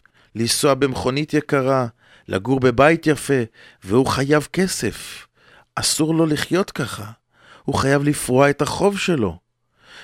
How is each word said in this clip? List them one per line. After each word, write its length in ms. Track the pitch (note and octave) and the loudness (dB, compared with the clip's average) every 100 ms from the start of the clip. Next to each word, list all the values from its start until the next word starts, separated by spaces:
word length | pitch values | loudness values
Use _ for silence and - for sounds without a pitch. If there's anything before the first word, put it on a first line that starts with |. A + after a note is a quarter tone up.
| _ _ _ G#2 | _ _ _ -6
לנסוע 380 | A2+ - D3+ | -2 0 2
במכונית 600 | C3 C#3 B2 - C3+ D3+ | 2 0 0 -2 -2 -2
יקרה, 540 | D3+ - D3 C3 C3+ A#2+ _ _ _ - | -2 0 0 2 0 -2 _ _ _ -6
לגור 320 | G2 G#2 C3+ | -6 0 2
בבית 480 | B2+ A#2 D3 E3 D#3 | 2 6 4 4 0
יפה, 340 | C#3+ - C#3 A2+ _ - _ | -2 0 -2 -2 _ -20 _
והוא 240 | F2+ A2 C3+ | 0 2 2
חייב 400 | - C#3 D3+ C#3 | 0 2 0 0
כסף. 720 | - F#3 - G#2+ - - - - _ _ - _ - | -4 -2 -2 -6 -6 -14 -18 -20 _ _ -20 _ -6
אסור 400 | - - D#3 D#3+ | -4 -2 0 2
לו 100 | E3 | 0
לחיות 460 | D3 - E3 G3+ | 0 -2 -2 -2
ככה. 400 | - A#2+ - G#2 A#2 _ _ - - | -6 -8 -8 -14 -18 _ _ -20 -12
הוא 120 | - C#3 | -6 -2
חייב 280 | C3+ C#3+ | 2 2
לפרוע 460 | C#3+ D3 - B2+ C#3+ | 2 -2 0 2 4
את 120 | C#3+ | 2
החוב 380 | C#3+ - F#3+ G3+ | -4 0 -2 0
שלו. 400 | - D#3+ G2+ E2+ _ _ _ _ _ - | -2 0 -2 -4 _ _ _ _ _ -20